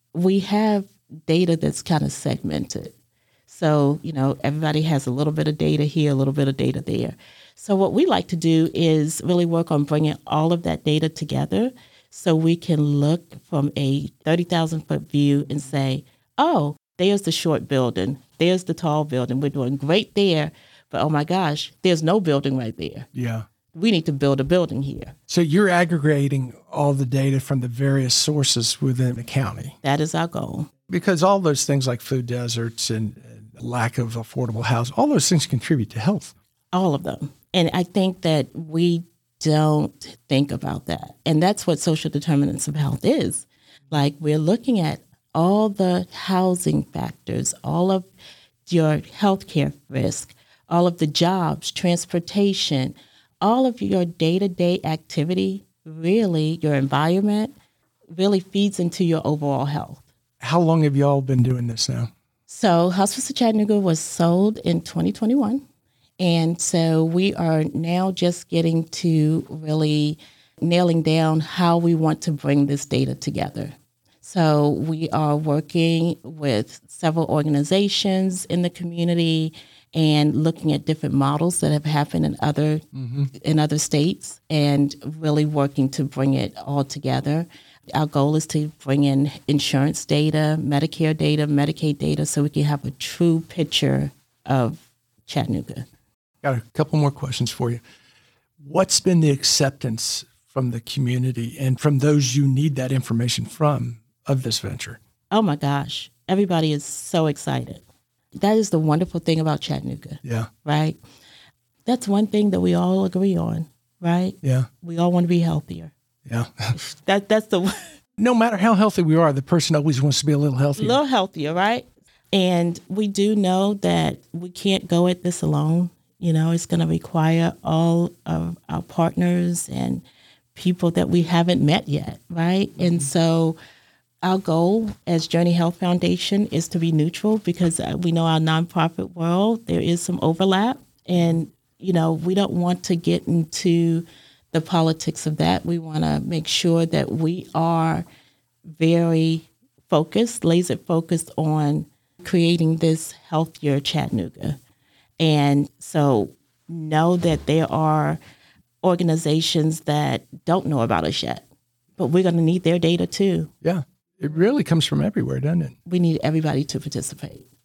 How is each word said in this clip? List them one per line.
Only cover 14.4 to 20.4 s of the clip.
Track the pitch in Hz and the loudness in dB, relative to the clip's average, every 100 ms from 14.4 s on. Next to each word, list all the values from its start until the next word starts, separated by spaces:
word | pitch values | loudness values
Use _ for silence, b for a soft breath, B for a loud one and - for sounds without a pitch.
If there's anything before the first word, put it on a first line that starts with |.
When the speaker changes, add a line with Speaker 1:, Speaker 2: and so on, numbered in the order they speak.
Speaker 1:
thousand | 170 170 160 160 | 0 -2 -2 -4
foot | - 147 - | -6 -6 -2
view | 147 143 143 - | 0 2 2 0
and | 147 | -8
say, | - 143 135 131 b b b - | -4 -4 -2 -4 b b b -2
"Oh, | 311 262 147 - _ - | 2 2 -2 -6 _ -2
there's | 185 202 | 0 0
the | 202 | -2
short | 160 170 147 120 | -2 -2 -2 0
building. | 131 123 - 98 139 _ - | 0 0 -2 -4 -6 _ -2
There's | 170 185 | 0 0
the | 180 | -2
tall | 165 160 151 | -4 -2 -2
building. | 151 127 123 127 | -2 -4 -2 -2
We're | 143 | -2
doing | 143 123 139 | -2 -4 -4
great | 139 185 262 | 0 -2 0
there. | - 196 160 | 0 2 2